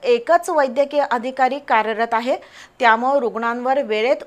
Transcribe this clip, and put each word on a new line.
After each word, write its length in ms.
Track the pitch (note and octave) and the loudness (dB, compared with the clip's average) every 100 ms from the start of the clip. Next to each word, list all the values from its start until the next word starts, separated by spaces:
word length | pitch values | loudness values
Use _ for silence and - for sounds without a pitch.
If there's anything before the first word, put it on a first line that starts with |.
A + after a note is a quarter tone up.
एकच 460 | A#3+ A#3 A#3+ E4+ F4 | 0 0 4 2 2
वैद्यकीय 540 | D#4+ C4+ A#3+ C#4 D4 C#4 | 0 0 0 0 0 0
अधिकारी 480 | A#3+ B3+ C4 B3+ C#4 | -2 -4 -2 -2 -2
कार्यरत 540 | C#4 A#3 G#3+ G#3+ A3+ | 0 0 0 -2 -2
आहे, 220 | A3+ A#3+ F4 - - - _ | -2 -2 -4 -6 -20 -20 _
त्यामुळे 400 | A#3+ A3+ B3 C#4 | 2 4 2 0
रुग्णांवर 600 | A#3+ G#3 A#3 A#3+ B3 C4+ | 0 -4 -4 -4 -2 -2
वेळेत 420 | A3+ G#3+ A#3 D4 | 0 -2 0 -2